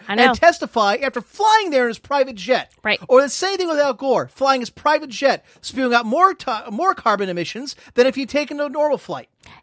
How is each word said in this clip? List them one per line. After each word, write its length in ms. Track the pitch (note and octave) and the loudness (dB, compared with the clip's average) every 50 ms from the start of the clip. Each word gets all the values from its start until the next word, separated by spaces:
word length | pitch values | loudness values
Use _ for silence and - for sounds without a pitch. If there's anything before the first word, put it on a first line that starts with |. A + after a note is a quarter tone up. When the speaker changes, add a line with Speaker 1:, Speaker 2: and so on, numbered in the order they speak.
| - - | -6 -6
Speaker 1:
I 60 | G3+ | 0
know. 80 | A3+ B3 | 2 4
Speaker 2:
and 120 | C4 A#3+ - | 4 4 4
testify 600 | D#4+ E4+ E4 - D4+ A3 - A#3 G#3 G3+ G#3 - | 4 4 4 2 -6 -6 -2 0 0 0 0 0
after 200 | C#4 C4+ - B3 | -4 -6 -6 -8
flying 480 | - _ - - G4+ G#4+ G#4+ A4 G#4 F4+ | -12 _ -4 0 2 4 4 4 2 0
there 140 | D4 C4 B3 | 0 0 0
in 80 | A#3 | 0
his 80 | A3 - | -4 -8
private 360 | - - C#4+ C#4+ C4 C4+ A#3+ | -8 -4 -2 -2 -2 -2 -4
jet. 380 | G3 F3 G#3+ C4 F3+ B2+ - _ _ _ | -10 -2 0 0 0 -2 -6 _ _ _
Speaker 1:
Right. 160 | F#3 F#3+ - - - | -2 -2 -2 0 4
Speaker 2:
Or 140 | B3 B3+ | 4 6
the 80 | C#4+ C4+ | 6 4
same 260 | - - F4+ F#4+ G4 | 0 -4 -4 -4 -2
thing 140 | F#4 F#4 E4+ | -4 -2 -2
with 100 | D#4 C#4+ | 0 0
Al 140 | C#4+ C#4 A#3+ | 0 0 -2
Gore, 340 | G3+ C4+ C4+ A#3+ F3+ B2 B2 | -4 -2 0 0 0 0 -4
flying 320 | - - C4+ C4+ C4+ C4 | -6 -2 0 2 2 0
his 100 | A#3+ - | -2 -8
private 400 | - - - D4+ D#4 D4+ D#4 C#4 | -12 -4 0 0 0 0 -2 -6
jet, 360 | G#3+ - C#4 C4+ G#3 - - _ _ _ | -8 -2 0 0 0 0 -4 _ _ _
spewing 320 | - - - C4 C4 B3 A#3+ | -18 -10 -4 -2 -2 2 2
out 120 | A#3+ A#3+ | 0 0
more 280 | G#3+ A#3+ E4 F#4 F#4+ F4+ | 0 2 4 4 4 2
to-, 320 | - - B3+ A3+ G#3+ B3+ A#3+ | 0 -6 -6 -6 -6 -8 -10
more 220 | G#3 A3+ F4 F#4+ F4+ | -6 -2 -2 -2 -2
carbon 360 | - - A#3 G#3 G3 G3+ F#3+ | 0 0 0 0 0 -2 -4
emissions 480 | F3 F3 E3 - - G#3+ C#4 C4+ - - - - _ | -4 -6 -6 -8 -8 -12 -12 -14 -16 -18 -20 -4 _
than 120 | - B3 | 2 2
if 100 | C4 - | 2 2
he'd 140 | C4 C#4 - | -2 -8 -4
taken 300 | - C#4+ D4 - D4+ C#4+ | -4 -4 -4 -4 -6 -6
a 80 | D4 D4 | -6 -6
normal 300 | C4 D4+ D4+ D4+ C#4 - | -2 -2 0 0 0 -2
flight 320 | - - E3+ C3+ A#2 - _ _ _ - - - | -4 -10 -12 -12 -12 -16 _ _ _ -20 -20 -20